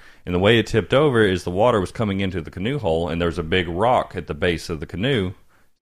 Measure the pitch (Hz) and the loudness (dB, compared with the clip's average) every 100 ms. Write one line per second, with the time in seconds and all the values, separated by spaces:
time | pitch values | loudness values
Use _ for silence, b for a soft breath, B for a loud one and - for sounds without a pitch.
0 | b b - 90 101 117 104 113 87 131 | b b -4 2 4 4 2 -2 2 2
1 | 151 117 104 90 - 92 123 110 90 - | 4 4 4 2 -2 0 2 2 -2 -4
2 | 107 98 98 87 76 85 104 143 98 80 | -2 -2 -2 -4 -8 -8 -6 -4 -2 -2
3 | 85 85 87 87 80 95 85 85 117 110 | -2 -2 -2 -2 0 0 0 0 2 2
4 | - 95 82 76 90 82 - 80 80 87 | 0 -8 -8 -2 -2 -2 -6 -8 -8 -4
5 | 127 123 92 - _ _ _ _ | -2 0 -2 -6 _ _ _ _